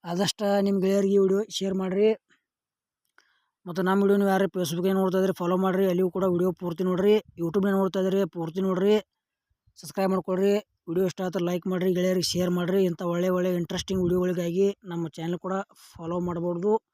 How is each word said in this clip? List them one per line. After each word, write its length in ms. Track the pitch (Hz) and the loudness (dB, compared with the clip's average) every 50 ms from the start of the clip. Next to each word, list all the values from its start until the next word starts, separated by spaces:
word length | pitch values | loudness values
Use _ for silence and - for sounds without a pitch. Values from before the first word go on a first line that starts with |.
| - | -8
ಆದಷ್ಟು 440 | 170 170 180 202 - - - 214 202 202 202 | -6 -2 -2 0 -2 -2 -2 0 2 2 2
ನಿಮ್ಮ 140 | 196 202 202 196 | 2 2 2 2
ಗೆಳೆಯರಿಗೆ 380 | 185 190 196 202 202 196 202 196 | 2 2 2 2 2 4 4 4
ವಿಡಿಯೋ 220 | 196 190 190 196 208 - | 4 4 2 0 0 -4
ಶೇರ್ 260 | - - 190 196 196 | -6 -6 -4 -4 -2
ಮಾಡಿರಿ. 360 | 190 190 185 180 196 208 220 220 - _ _ _ _ _ _ _ _ _ _ _ _ _ _ _ _ _ _ _ _ _ _ _ _ _ _ _ _ _ | -2 -2 -2 0 2 2 2 2 0 _ _ _ _ _ _ _ _ _ _ _ _ _ _ _ _ _ _ _ _ _ _ _ _ _ _ _ _ _
ಮತ್ತು 140 | 180 170 185 | -8 -4 -2
ನಮ್ಮ 200 | 180 185 190 202 | 0 2 2 4
ವಿಡಿಯೋ 160 | 202 196 202 202 | 4 4 4 4
ನೀವು 120 | 202 196 | 4 4
ಯಾರು 160 | 190 190 196 | 4 2 2
Facebook-ಗೆ 460 | 180 - 185 180 139 170 170 175 190 | 0 0 -4 -4 -2 -2 -2 0 0
ನೋಡ್ತಾ 260 | 190 190 190 185 175 190 | 2 2 0 2 2 0
ಇದ್ರೆ 140 | 190 190 | 0 0
ಫಾಲೋ 240 | 185 - 180 175 185 | -2 -2 -2 0 0
ಮಾಡಿರಿ. 280 | 185 190 190 185 185 196 | 2 2 0 2 2 0
ಅಲ್ಲಿಯೂ 240 | 190 180 180 185 180 | 2 2 0 0 -2
ಕೂಡ 140 | - 190 185 | 0 0 0
ವಿಡಿಯೋ 260 | 190 175 175 180 185 | 0 2 2 0 0
ಪೂರ್ತಿ 320 | 170 _ 185 175 165 160 185 | -2 _ -8 -8 -6 -4 -2
ನೋಡಿರಿ. 300 | 185 185 175 185 208 214 214 - - _ | -2 0 2 4 4 4 2 0 -6 _
YouTube-ನ್ಯಾಗ 400 | - 170 165 156 202 190 202 196 | -6 -6 -2 -2 0 0 2 2
ನೋಡ್ತಾ 240 | 190 196 185 - 190 | 0 0 0 -2 -2
ಇದ್ರೆ 200 | 185 190 185 196 196 | -2 0 0 0 -2
ಪೂರ್ತಿ 340 | 160 _ 175 165 165 165 190 | -2 _ -8 -8 -6 -6 -4
ನೋಡಿರಿ. 340 | 190 190 185 180 190 202 214 214 - _ _ _ _ _ _ _ _ _ _ _ _ _ _ - | -2 -2 0 0 2 2 2 2 0 _ _ _ _ _ _ _ _ _ _ _ _ _ _ -20
ಸಬ್ಸ್ಕ್ರೈಬ್ 320 | - 147 - 196 190 190 | -20 -10 -4 -2 0 0
ಮಾಡ್ಕೊಳ್ರಿ. 440 | 190 185 - - 185 180 196 202 202 214 - _ _ _ _ | 0 -2 -2 -2 -2 0 2 2 2 0 -2 _ _ _ _
ವಿಡಿಯೋ 180 | - 165 180 190 | -4 -2 0 0
ಇಷ್ಟ 140 | 180 - - | -2 -2 -4
ಆದ್ರೆ 220 | 185 180 165 190 175 | -6 -4 -2 -2 -2
ಲೈಕ್ 220 | 175 180 175 - | -2 -4 -4 -4
ಮಾಡಿರಿ. 240 | 185 185 180 180 190 180 | -4 -4 -2 0 0 0
ಗೆಳೆಯರಿಗೆ 340 | 180 180 185 185 185 170 - | 0 0 0 0 0 -2 -2
ಶೇರ್ 220 | - 175 180 180 | -2 -2 0 0
ಮಾಡಿರಿ. 300 | 175 175 175 170 185 196 190 | 0 -2 -2 0 2 2 2
ಇಂಥ 180 | 180 170 - | 0 0 -2
ಒಳ್ಳೆ 260 | 185 175 170 175 180 185 | -4 -4 -2 0 0 0
ಒಳ್ಳೆ 220 | 180 180 180 185 180 | 0 0 0 0 -2
ಇಂಟ್ರೆಸ್ಟಿಂಗ್ 460 | 175 170 - 185 180 - - 190 190 | -2 -4 -4 -6 -8 -6 -4 -2 -2
ವಿಡಿಯೋಗಳಿಗಾಗಿ 640 | 180 170 180 180 180 180 180 175 175 170 170 185 196 196 196 _ - | 0 0 0 0 0 0 -2 -2 -4 -2 0 0 0 0 0 _ -12
ನಮ್ಮ 240 | 185 170 170 170 156 | -10 -8 -6 -6 -8
ಚಾನಲ್ 300 | - - 165 170 175 170 | -8 -8 -6 -6 -6 -6
ಕೂಡ 160 | - 185 190 190 202 _ - _ | -6 -6 -6 -6 -6 _ -16 _
ಫಾಲೋ 340 | - - - - 165 165 175 180 | -20 -20 -20 -14 -10 -6 -6 -4
ಮಾಡ್ಬೋದು. 520 | 180 175 175 170 170 175 175 170 180 208 214 220 _ _ | -4 -4 -4 -4 -4 -4 -4 -2 0 0 0 0 _ _